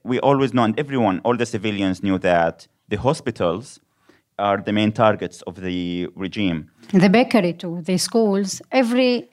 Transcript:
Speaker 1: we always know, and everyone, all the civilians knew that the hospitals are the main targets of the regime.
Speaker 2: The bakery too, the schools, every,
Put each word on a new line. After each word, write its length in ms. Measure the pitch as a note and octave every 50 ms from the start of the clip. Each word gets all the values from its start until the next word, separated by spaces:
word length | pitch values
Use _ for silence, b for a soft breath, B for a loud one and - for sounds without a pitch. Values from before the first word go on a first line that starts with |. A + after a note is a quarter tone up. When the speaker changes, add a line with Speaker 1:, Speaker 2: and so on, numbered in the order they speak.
| -
Speaker 1:
we 160 | A2 B2+ -
always 340 | - C3+ C#3+ C3+ C3+ B2+ -
know, 100 | C3 A#2
and 160 | A2 A2+ B2
everyone, 420 | D3 C#3 C#3 B2+ A#2 G2+ F#2 E2 -
all 100 | A#2 B2
the 100 | A2+ A#2+
civilians 580 | - - G#2 F#2+ A2 G2+ G2 G2 F#2+ F#2 - -
knew 160 | G2 F#2+ F#2
that 480 | F#2+ F#2 F2 E2+ E2+ E2+ - - - _ _ _ _ -
the 100 | G#2+ G2+
hospitals 840 | - C3 D#3 - - B2 A2 - G2+ E2+ E2 G2 C3 - - - _ _ b b b b b b b b _ -
are 200 | G2+ G2+ G2 G2
the 140 | F2+ G#2+
main 200 | G#2 G#2 G#2+ G#2+
targets 500 | G#2+ - A#2 A2 G#2 F2+ F#2 F2 - - -
of 180 | - F2 F#2+
the 460 | F#2 F#2 F#2 F2+ F2+ F2+ F2 F2 F2 - -
regime. 540 | F2+ G2 F#2 - A2 G#2 F#2 E2 D2+ D2+ - B B B B B
Speaker 2:
The 160 | F#3+ F#3 G#3
bakery 440 | F#3 A#3 B3+ B3 - A3 F3 F3 E3
too, 280 | E3+ - F3 E3 F3
the 160 | D#3+ F#3+ F#3 F3+
schools, 640 | - - - A3+ A3+ G#3 G3 G3 G3+ F#3+ - - - -
every, 560 | B3+ C4 C4 A3+ B3 B3 C4 B3 B3 A#3 A#3 -